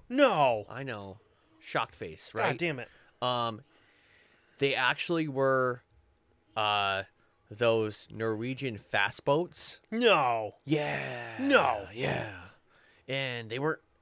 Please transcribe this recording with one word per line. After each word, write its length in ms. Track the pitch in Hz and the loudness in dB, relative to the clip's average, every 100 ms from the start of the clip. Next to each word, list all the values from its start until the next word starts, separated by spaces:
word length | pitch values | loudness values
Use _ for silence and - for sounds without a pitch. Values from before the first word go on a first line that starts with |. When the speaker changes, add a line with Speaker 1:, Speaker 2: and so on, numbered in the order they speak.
| - | -4
Speaker 1:
No. 560 | 254 277 175 135 110 101 | 4 4 6 4 2 -4
Speaker 2:
I 140 | 113 | -10
know. 340 | 135 110 98 95 _ _ _ _ | -8 -8 -10 -16 _ _ _ _
Shocked 360 | - 147 117 - | -6 -4 -4 -6
face, 340 | 95 78 - | -12 -12 -10
Speaker 1:
God 60 | 214 | -2
Speaker 2:
right? 160 | 202 131 | -2 0
Speaker 1:
damn 220 | 170 135 | -2 -4
it. 100 | 113 - - _ | -10 -18 -20 _
Speaker 2:
Um, 400 | 123 123 117 107 - _ _ _ _ _ _ _ _ - | -2 0 -2 -4 -12 _ _ _ _ _ _ _ _ -2
they 160 | 139 123 | 0 2
actually 520 | 127 147 - 170 160 | 2 0 0 0 0
were, 540 | 131 135 131 127 120 - _ _ _ _ _ _ - | 2 2 4 2 -2 -10 _ _ _ _ _ _ -2
uh, 480 | 107 104 101 98 98 _ _ _ - | 2 2 2 0 -4 _ _ _ -18
those 580 | 110 120 113 110 104 - | 0 2 4 0 -4 -12
Norwegian 680 | 107 113 110 120 131 135 104 | -6 -4 -2 -4 -6 -6 -8
fast 480 | - - 107 - - | -2 0 0 0 0
boats. 540 | 143 175 - - - _ | 0 0 -6 -10 -12 _
Speaker 1:
No. 640 | 220 240 175 131 117 107 - - | 2 6 6 4 2 -2 -8 -2
Speaker 2:
Yeah. 720 | 147 147 143 135 123 117 113 | 0 0 -4 -6 -8 -10 -4
Speaker 1:
No. 480 | 277 262 139 110 92 | 4 4 4 0 -6
Speaker 2:
Yeah. 360 | 104 131 - - 92 87 - _ _ _ _ - | -6 -2 -2 -4 -12 -18 -20 _ _ _ _ -8
And 420 | 135 135 120 113 | -4 -4 -6 -6
they 100 | 120 | -4
weren't 220 | 147 - _ _ | -2 -4 _ _